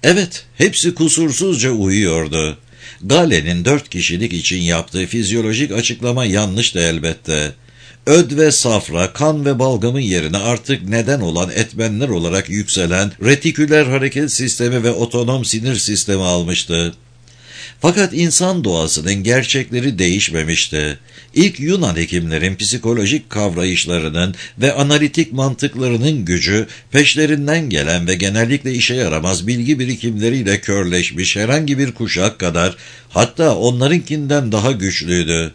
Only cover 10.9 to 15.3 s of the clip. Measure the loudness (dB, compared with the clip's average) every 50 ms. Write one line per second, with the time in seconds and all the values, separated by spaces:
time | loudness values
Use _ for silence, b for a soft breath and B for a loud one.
10.9 | -2 -2 0 0 0 0 0 -2 0 -2 -2 -2 0 -2 -2 -2 -2 -4 -2 -2
11.9 | 0 -2 -2 -2 -2 -2 -2 0 -2 -2 -2 -2 -4 -4 -4 -2 -2 -2 0 0
12.9 | 0 0 0 -2 -4 -2 2 2 2 2 2 -2 0 0 2 4 4 4 4 2
13.9 | 0 0 0 -2 -2 -2 -2 -2 -2 -2 -2 -2 -2 0 0 0 0 2 0 0
14.9 | 0 0 -2 -2 0 0 0 0